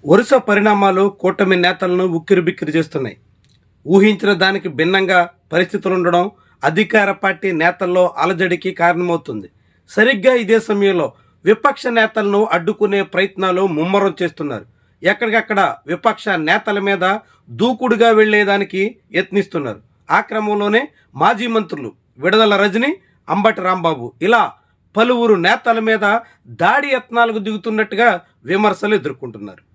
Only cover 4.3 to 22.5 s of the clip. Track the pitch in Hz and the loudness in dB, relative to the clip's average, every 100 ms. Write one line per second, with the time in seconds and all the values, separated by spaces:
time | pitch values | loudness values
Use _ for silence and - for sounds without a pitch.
4.3 | 190 190 196 185 143 160 190 190 185 170 | 0 0 -2 -6 -4 0 0 2 2 0
5.3 | _ _ 165 180 202 196 185 175 175 180 | _ _ -2 -2 -4 -4 -2 0 0 0
6.3 | _ _ _ 143 160 208 220 202 196 190 | _ _ _ -2 0 0 2 0 -2 -4
7.3 | 185 190 170 165 180 185 180 180 - 165 | -4 -4 0 0 0 -2 2 0 0 -2
8.3 | 180 180 175 185 185 170 170 175 170 - | 0 -2 -2 -6 -2 0 0 -2 -4 -6
9.3 | 110 98 _ _ _ _ - 226 240 233 | -12 -14 _ _ _ _ 0 2 4 2
10.3 | 247 202 226 220 202 202 180 143 _ _ | 2 2 0 0 0 2 0 -2 _ _
11.3 | _ 165 214 247 277 262 233 220 220 202 | _ 0 2 2 0 -2 0 0 0 0
12.3 | 202 220 170 165 - 208 196 196 - 190 | 0 0 0 -2 -2 0 0 -2 -2 -2
13.3 | 196 190 180 190 151 165 196 196 - 175 | 0 0 0 0 -2 0 2 0 -2 -6
14.3 | - 151 117 - _ _ _ 175 202 226 | -4 -8 -8 -12 _ _ _ -2 0 0
15.3 | 220 214 202 175 - - 156 233 214 - | -2 -2 0 0 -2 -8 -2 -2 -2 -4
16.3 | 185 156 202 - 202 196 196 185 208 _ | -2 0 -2 0 -4 -2 -2 0 -2 _
17.3 | _ _ 117 220 247 254 233 233 214 214 | _ _ -2 -2 0 0 2 4 4 4
18.3 | 214 202 202 196 185 202 247 _ 160 - | 4 2 0 -2 -4 -4 -6 _ -6 -2
19.3 | 202 - 170 131 98 _ _ _ 175 220 | -2 -2 -4 -6 -10 _ _ _ -2 -2
20.3 | 214 214 208 208 214 294 _ _ 131 170 | -6 -4 -2 0 0 -2 _ _ -2 0
21.3 | 220 240 226 190 147 120 - _ _ 151 | 0 -2 -4 -4 -10 -12 -14 _ _ 0
22.3 | 208 220 | 2 2